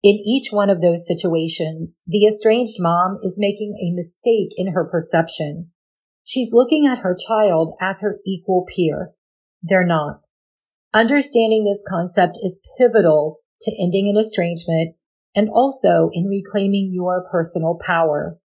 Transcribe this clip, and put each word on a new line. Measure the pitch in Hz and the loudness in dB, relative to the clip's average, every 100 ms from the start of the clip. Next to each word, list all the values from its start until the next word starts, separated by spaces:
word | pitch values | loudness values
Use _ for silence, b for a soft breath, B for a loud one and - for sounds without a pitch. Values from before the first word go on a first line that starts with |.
In | 202 208 | 6 4
each | 202 262 - | 0 -2 0
one | 208 202 | 0 2
of | 185 | 4
those | 175 170 | 2 0
situations, | - 165 180 165 165 - 160 160 165 - - | -2 -4 0 -2 -2 -4 -6 -6 -10 -12 -4
the | 202 208 | 2 2
estranged | 208 220 226 233 208 | 4 2 2 0 -2
mom | 170 170 185 196 | 0 2 0 -2
is | 190 196 | -6 -2
making | 202 208 208 202 | -2 -2 -8 -6
a | 175 | -6
mistake | 180 165 - 240 226 185 - | -4 -6 -4 0 0 0 -4
in | 190 | -4
her | 180 | -2
perception. | 165 170 165 165 165 - 151 151 170 _ _ _ _ _ | -2 -4 0 0 0 -4 -8 -8 -14 _ _ _ _ _
She's | - 262 226 | -8 -4 2
looking | 226 254 302 285 | 4 4 4 2
at | 247 | 2
her | 185 180 | -2 -4
child | - 220 208 165 165 - | -2 2 4 2 0 -4
as | 185 190 | -6 -4
her | 208 208 | -4 -4
equal | 190 185 - 185 180 | -6 -6 0 -2 0
peer. | - 165 143 175 _ _ _ _ _ | -2 -2 -2 -10 _ _ _ _ _
They're | 170 190 175 | 0 0 2
not. | 165 147 - _ _ _ _ _ _ _ | 0 -2 -10 _ _ _ _ _ _ _
Understanding | 214 233 285 269 233 226 220 | 0 2 2 2 2 2 2
this | 208 202 - | 2 -2 -4
concept | 180 175 - 180 - | -4 -2 2 0 0
is | 190 - _ - | -8 -8 _ 2
pivotal | 247 214 170 151 151 - _ _ | 4 6 4 4 2 -6 _ _
to | - - | -10 -4
ending | 180 190 202 | -2 0 2
an | 208 | 0
estrangement | 214 - 170 170 - 160 165 _ _ _ _ | 0 -2 -4 -4 -2 -2 -2 _ _ _ _
and | 196 214 | -2 0
also | 220 269 269 185 170 160 | 2 2 2 2 4 2
in | 170 196 | 0 -2
reclaiming | 196 - 208 196 202 190 | -4 -4 -2 0 0 -2
your | 180 180 180 180 | -2 -2 -4 -2
personal | 180 165 170 160 | -4 -2 -2 -2
power. | 170 - 170 165 147 160 165 | -4 -2 0 0 0 -4 -10